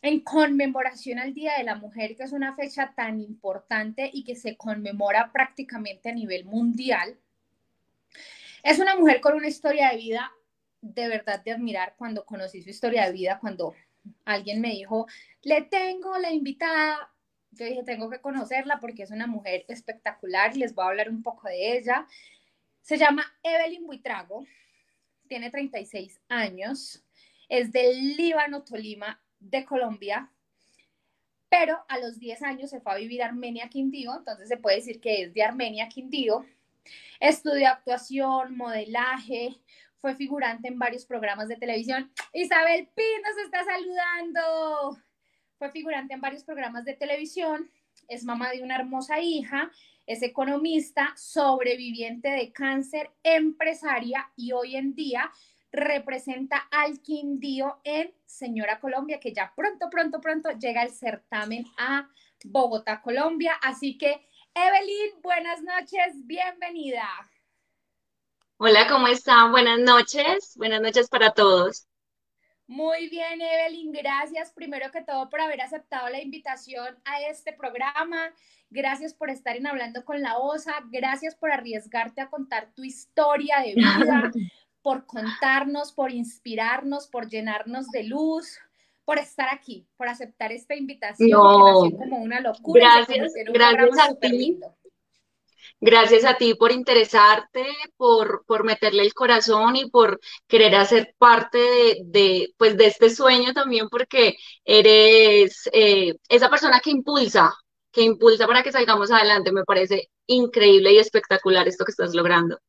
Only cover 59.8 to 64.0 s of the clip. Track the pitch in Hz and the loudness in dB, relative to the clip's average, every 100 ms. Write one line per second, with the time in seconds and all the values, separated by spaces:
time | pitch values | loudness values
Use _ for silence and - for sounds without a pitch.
59.8 | 339 339 330 320 320 311 311 240 240 240 | -8 -4 -4 -6 -8 -8 -8 -8 -8 -6
60.8 | 240 240 240 202 _ 214 214 226 240 - | -6 -8 -12 -12 _ -10 -10 -12 -14 -10
61.8 | 247 277 277 _ _ _ 202 233 247 220 | -6 -6 -8 _ _ _ -8 -2 -2 -4
62.8 | 220 214 - 247 311 330 330 311 262 254 | -8 -10 -6 -4 -4 -4 -6 -4 -6 -6
63.8 | 277 - | -12 -6